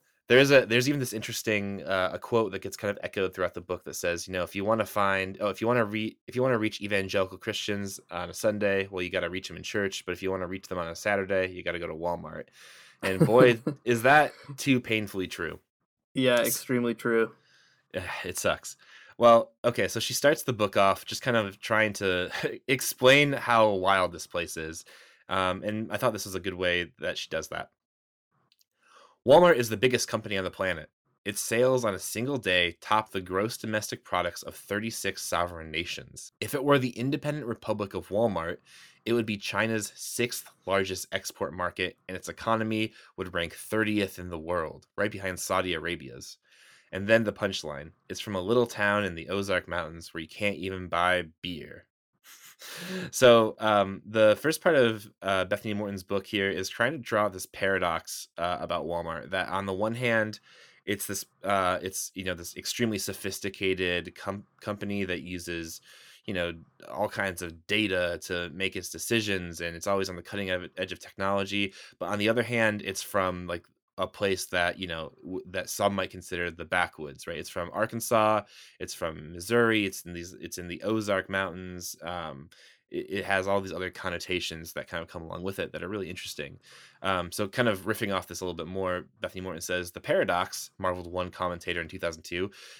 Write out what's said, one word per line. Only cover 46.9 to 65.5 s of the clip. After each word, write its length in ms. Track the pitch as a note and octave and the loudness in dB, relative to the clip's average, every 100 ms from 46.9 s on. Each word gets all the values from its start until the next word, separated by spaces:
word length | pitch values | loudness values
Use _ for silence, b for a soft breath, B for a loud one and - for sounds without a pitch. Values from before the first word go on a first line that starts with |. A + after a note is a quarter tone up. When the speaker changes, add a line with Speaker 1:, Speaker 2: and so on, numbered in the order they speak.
Speaker 1:
And 160 | F#2+ G2+ | -6 4
then 160 | A2+ | 6
the 100 | G#2+ | 4
punchline. 600 | - G2+ F#2+ D#2 C#2+ D#2 - _ | -2 -4 -4 -6 -10 -12 -18 _
"It's 100 | F#2 | -10
from 140 | - F#2+ | -6 -4
a 60 | |
little 260 | F#2 B2 A#2 | 2 2 2
town 380 | - G#2 G#2 G2 | 2 2 4 0
in 100 | E2 | -4
the 140 | D#2 | -4
Ozark 400 | G2 G2 F2+ F2 | -4 0 0 0
Mountains 440 | F2 D#2 E2+ - | -4 -6 -10 -12
where 80 | E2+ | -12
you 60 | D#2+ | -12
can't 280 | - G#2 D#2+ | -4 -2 -2
even 320 | F#2 F#2+ F2+ | -6 -6 -2
buy 400 | E2 F2 F2+ E2 - | 2 4 2 0 -10
beer." 460 | F2 D#2+ - - - _ _ _ B B B B B B F3+ F#3 F3 | -10 -10 -12 -16 -20 _ _ _ B B B B B B -8 -8 -6
So, 440 | - B2+ A#2 A2 - | 6 10 10 8 2
um, 420 | A2 G#2 G2 G2 - | 4 4 4 -2 -4
the 300 | A2 G#2+ G#2 | 6 6 6
first 200 | D3 D#3 | 2 2
part 140 | F3+ D3+ | 4 6
of, 340 | A#2 A2 G#2 _ | 4 2 -8 _
uh, 240 | F#2+ F#2+ F#2 | 0 0 0
Bethany 280 | G2+ A2 | -2 -2
Morton's 300 | G#2 G#2 G2 | -4 -4 -8
book 220 | F#2 G2 - | -4 -4 -2
here 220 | G#2 G2 | 0 0
is 200 | F2 F#2+ | 0 -6
trying 240 | - A#2+ | 0 0
to 40 | D#3 | 0
draw 320 | - A2 G#2 | -2 0 2
this 160 | F#2 - | -2 -12
paradox, 840 | - G2 F#2+ F2+ E2 - - - - | -2 0 2 2 -2 -4 -12 -12 -4
uh, 200 | E2+ F2 | -2 -2
about 260 | E2 E2+ D2+ | -4 -4 -2
Walmart, 440 | E2+ E2+ D#2+ C2 | -4 -4 -8 -4
that 180 | F#2 F2+ | -4 -2
on 160 | F#2+ G2 | -4 -2
the 80 | |
one 220 | F#2+ G#2+ A#2 | -2 -2 0
hand, 440 | B2 A2+ G#2+ G#2+ B B B B - | 2 2 0 -4 B B B B -6
it's 220 | G2+ - | -4 -4
this, 180 | G2 - _ | -6 -8 _
uh, 360 | F#2+ G2+ F2+ F2+ | 0 2 2 0
it's, 300 | F#2 - - F#2+ | -2 -6 -8 -6
you 80 | |
know, 120 | F#2 F2 | -6 -6
this 200 | E2+ - | -8 -10
extremely 420 | - - A#2 G#2 | -8 -2 -2 0
sophisticated 1160 | - F#2+ G2 - G2+ - F#2+ F#2 F2+ F2 F2 - | -4 -6 -8 -6 -8 -2 -2 0 0 0 -4 -10
com-, 300 | - G2 G2+ _ | -10 -10 -12 _
company 420 | - G2+ G2+ G2+ | -10 -8 -4 -4
that 180 | F#2 F2+ | -4 -6
uses, 600 | D#2+ F2+ E2 | -6 -10 -6